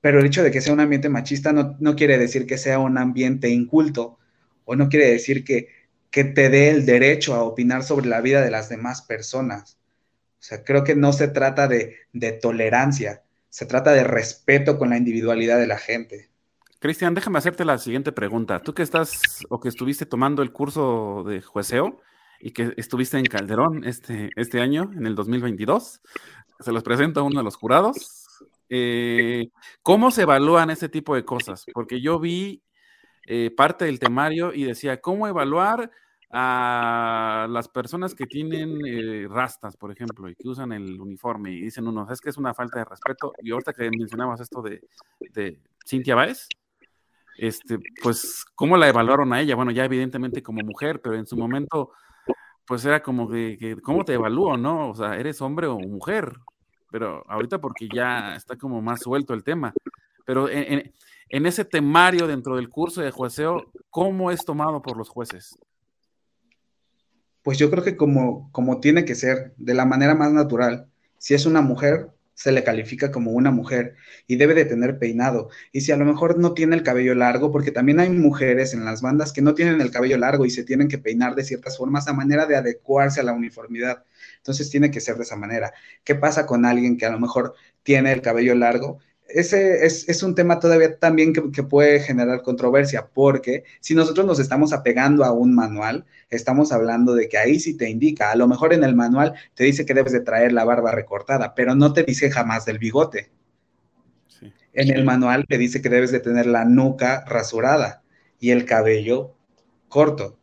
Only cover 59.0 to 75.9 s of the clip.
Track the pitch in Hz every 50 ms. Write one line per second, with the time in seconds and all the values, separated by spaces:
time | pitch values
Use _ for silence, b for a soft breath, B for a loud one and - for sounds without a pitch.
59 | - 123 127 139 139 - 123 110 92 - 160 170 143 113 - - _ - - _
60 | _ _ _ _ _ - 131 131 135 139 110 143 143 - 139 143 - - b b
61 | b b b b b b - 139 151 175 175 220 202 - - 160 147 143 151 170
62 | 180 185 180 175 170 160 147 135 123 135 127 127 123 120 _ 147 165 170 170 180
63 | 160 135 123 - 131 120 123 143 151 160 175 170 - _ _ - _ _ - 165
64 | 180 190 190 185 185 180 180 170 - - 151 151 151 160 156 143 - 135 120 110
65 | 110 - - 120 117 - - 92 - - - _ _ _ _ _ _ _ _ _
66 | _ _ _ _ _ _ _ _ _ _ _ _ _ _ _ _ _ _ _ _
67 | _ _ _ _ _ _ _ _ _ 143 135 139 151 147 165 180 175 202 180 -
68 | 151 147 139 135 127 123 113 - - - _ - 123 131 127 127 - 147 156 170
69 | 160 143 120 117 - 127 131 127 - - - - 120 120 123 127 127 131 127 135
70 | 139 143 156 156 147 151 151 151 147 143 117 117 123 120 120 127 - _ _ _
71 | _ _ _ _ - - 139 143 139 160 160 160 143 135 123 - 147 143 143 92
72 | - - _ _ _ _ _ - - 139 135 131 123 - 113 110 110 110 123 123
73 | 143 139 139 127 117 113 113 123 131 139 131 120 - - 135 123 120 - b b
74 | b b b b b _ 123 123 143 151 160 165 143 - 123 117 120 127 135 135
75 | 123 117 113 117 123 135 123 117 107 B B B B B _ 135 139 151